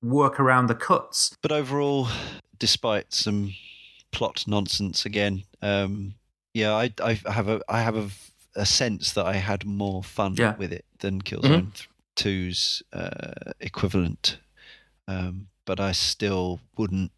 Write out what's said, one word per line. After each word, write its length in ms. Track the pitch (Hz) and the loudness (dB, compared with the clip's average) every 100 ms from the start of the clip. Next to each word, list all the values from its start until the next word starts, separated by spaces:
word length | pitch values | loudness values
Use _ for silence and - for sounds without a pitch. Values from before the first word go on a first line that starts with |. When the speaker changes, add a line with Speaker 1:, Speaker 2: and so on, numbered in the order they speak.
Speaker 1:
work 380 | 120 139 139 135 | 2 4 4 6
around 280 | 135 127 123 | 6 6 6
the 80 | 117 | 2
cuts. 600 | - 180 - - - - | 2 2 2 -2 -2 0
Speaker 2:
But 100 | - | 0
overall, 560 | 151 135 139 143 139 123 113 - - - - | 0 0 0 2 2 0 -2 -6 -12 -18 -2
despite 540 | 113 - 120 104 - | 2 2 2 0 0
some 400 | - - 104 101 95 - - - - _ | -2 0 0 -2 -6 -16 -20 -20 -20 _
plot 320 | - 117 - - | -4 -4 -4 0
nonsense 580 | 104 95 - 101 - - | 0 0 -2 -2 -2 -2
again, 360 | 104 101 95 - _ | 2 2 0 -6 _
um, 500 | 104 101 98 101 98 101 _ _ _ | 0 2 0 -2 -6 -12 _ _ _
yeah, 200 | 113 107 107 | 0 2 2
I, 180 | 123 104 | 0 0
I 100 | 110 110 - | 0 0 0
have 160 | 104 101 | -2 0
a, 140 | 110 - | 0 0
I 120 | 110 | 0
have 140 | 117 110 | 2 0
a, 140 | 104 98 - _ - - | -4 -10 -16 _ -14 -2
a 100 | 104 | 2
sense 480 | - 127 101 - | 2 2 0 -2
that 120 | - 87 | 0 0
I 80 | 98 | 0
had 300 | 95 101 101 | 0 -2 -2
more 380 | 101 101 95 | -2 -2 -4
fun 320 | 92 - 101 95 | -8 -2 -2 2
Speaker 1:
Yeah. 200 | 117 107 | 2 0
Speaker 2:
with 160 | 95 | -6
it 120 | 90 - _ | -8 -12 _
than 220 | 98 95 | -4 -4
Killzone 220 | 95 90 | -6 0
Speaker 3:
Mm-hmm. 260 | 135 160 95 | 4 4 4
Speaker 2:
th-, 200 | - - _ _ - | -8 -18 _ _ -4
two's, 680 | 104 95 90 90 - - - | 0 0 -2 -2 -2 -2 -8
uh, 600 | 87 87 - - - - - | -8 -8 -8 -10 -10 -12 -10
equivalent. 800 | - - 98 95 85 - - - _ _ - - _ _ - | -10 -2 2 2 2 0 -4 -4 _ _ -20 -20 _ _ -8
Um, 400 | 95 92 92 98 _ - | -6 -4 -6 -12 _ -6
but 140 | 95 | -2
I 120 | 98 | 0
still 680 | 92 - - 104 95 90 90 - - | 0 -2 0 0 2 0 -4 -10 -4
wouldn't 340 | 107 95 90 | -2 0 -2